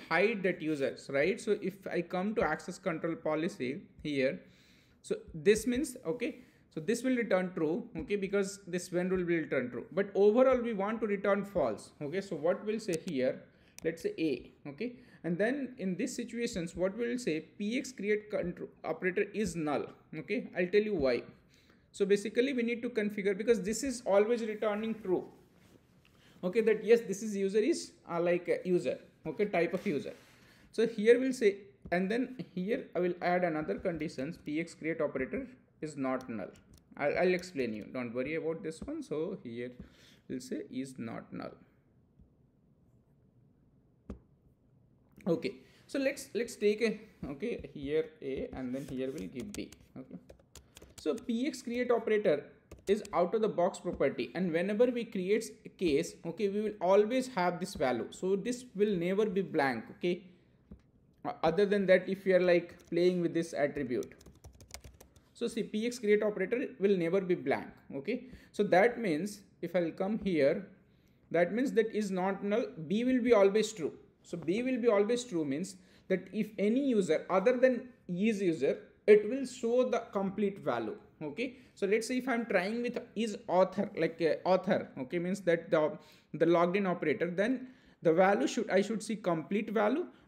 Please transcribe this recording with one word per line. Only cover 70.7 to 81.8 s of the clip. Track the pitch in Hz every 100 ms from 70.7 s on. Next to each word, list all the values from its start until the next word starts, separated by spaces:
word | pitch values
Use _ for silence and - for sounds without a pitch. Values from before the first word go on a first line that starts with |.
| - _ _ _ _ -
that | 160 175
means | 208 269
that | 196 220
is | 208 208
not | 185 185 196
null, | 202 214 254 - 151
B | 208
will | 247 254
be | 247
always | 220 196 214 214
true. | - 139 - - _
So | - 170
B | 151 202
will | 254 254
be | 233
always | 202 208 240
true | - 170 147
means | 139 190 - - - -
that | 185 -
if | 220 - -
any | 202 247 285
user | 220 185 156 -
other | 185 202 254
than | 262 247 - - -
is | 175 220 202
user, | 190 156 139 139 - _ -
it | 208 208
will | 262 269
show | - 233 247 233
the | 226 -
complete | 202 196 190 202 165
value, | 143 120 107 - - -
okay. | 151 139 254 - -
So | -